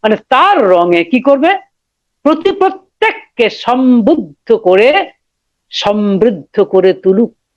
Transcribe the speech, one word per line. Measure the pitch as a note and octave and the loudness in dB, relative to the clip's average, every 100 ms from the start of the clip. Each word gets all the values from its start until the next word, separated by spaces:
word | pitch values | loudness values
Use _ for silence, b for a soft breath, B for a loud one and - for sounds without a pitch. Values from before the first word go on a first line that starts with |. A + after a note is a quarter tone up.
মানে | G#3+ G#3+ - | -4 -4 -2
তার | C4 F#4+ F#4+ G3+ | 0 2 2 2
রঙে | F3+ F3 E3+ | 2 2 0
কি | E3 B3 | -2 -4
করবে? | C#4 C#4 E4 F#4+ _ _ _ _ _ _ | 0 0 0 -2 _ _ _ _ _ _
প্রতি | C#4+ D#4+ F#4 | -4 -2 -2
প্রত্যেককে | G4 F#4+ F#4+ _ - A4 - - - A3 | -2 -4 -4 _ -4 -4 -4 -16 -4 -4
সমৃদ্ধ | - - B3+ B3+ B3 G3+ D#4 E3 - - | -4 -4 0 2 2 2 0 -4 -14 -4
করে, | A3+ F3+ F#3+ B3 G4 E4+ _ _ _ _ _ _ | -2 2 2 2 0 -4 _ _ _ _ _ _
সমৃদ্ধ | - G#3 G#3 G#3 F#3+ A3+ F3+ - - | -8 -4 -2 -2 0 0 -2 -8 -4
করে | G3 F#3+ F#3 | 0 2 0
তুলুক। | F#3 F#3 F#3+ A#3 _ _ | 0 -2 0 -2 _ _